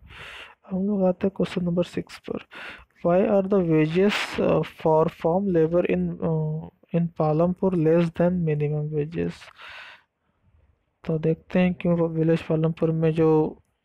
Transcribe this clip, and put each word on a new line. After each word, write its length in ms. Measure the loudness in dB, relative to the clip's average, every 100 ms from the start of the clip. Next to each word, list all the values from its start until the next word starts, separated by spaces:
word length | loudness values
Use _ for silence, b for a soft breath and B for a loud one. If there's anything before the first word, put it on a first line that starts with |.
| B B B B B B -10
हम 160 | -4 -2
लोग 180 | 0
आते 220 | 0 0 -2
हैं 60 | -2
क्वेश्चन 280 | -4 -2
नंबर 200 | -2 -2
सिक्स 380 | -2 -6 -10 -14 -10
पर। 80 | -10 -12 B B B B _ 0
Why 240 | 2 4
are 220 | 2 2
the 180 | 0 2
wages, 720 | 2 2 2 2 0 -4 -2
uh, 220 | 0 0
for 420 | -2 -4 0 2 2
farm 380 | 0 -2 0 0 2
labor 300 | 2 2 0
in, 200 | -2 -2
uh, 580 | -4 -2 -2 -2 -6 -10 -18 _
in 140 | -2 -2 0
पालमपुर 580 | 0 2 0 0 0
less 360 | 2 4 4 2 0
than 160 | 0 0
minimum 500 | -2 -2 -2 -2 -4
wages? 400 | -4 -4 -4 -6 -6 -16 B B B B B B _ _ _ _ _ _ _ _ _
तो 140 | -6 -2
देखते 400 | -2 -2 _ 0
हैं 160 | 0
क्यों 240 | 0 0 0
वो 100 | 0
विलेज 340 | 0 0 0
पालमपुर 480 | 0 0 0 0 -2
में 220 | 0 0
जो 500 | 2 4 4 2 -4 _ _